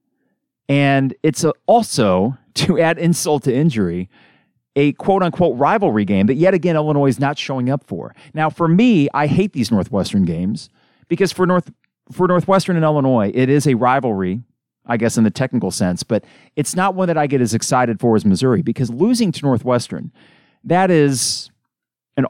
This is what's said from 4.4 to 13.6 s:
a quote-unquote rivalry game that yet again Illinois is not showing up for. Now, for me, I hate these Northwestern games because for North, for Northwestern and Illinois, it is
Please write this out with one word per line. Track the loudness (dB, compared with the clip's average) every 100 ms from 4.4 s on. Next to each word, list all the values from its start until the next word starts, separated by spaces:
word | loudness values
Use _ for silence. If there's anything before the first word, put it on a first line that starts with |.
| _ _ _ 0
a | 0
quote-unquote | 0 0 0 0 0 0 2
rivalry | 0 2 0 0
game | 0 2 2
that |
yet | 2 2
again | 2 0 0
Illinois | 0 0 0
is | 0
not | -2 -4
showing | -6 -6 -4
up | -4
for. | -6 -12 -12 -18 -12
Now, | -4 -4
for | 0 2
me, | 4 4 4 2
I | 0 0
hate | 0 -2
these | -2 -2
Northwestern | -2 -2 -2 -2 0
games | 0 -2 -4 -6 -12 _ _ _ _
because | -2 -2
for | 0 0
North, | 0 -2 -12 _ _ -16
for | -2 0
Northwestern | 2 2 0 2 0
and |
Illinois, | 0 2 2 2 0
it | 0 2
is | 2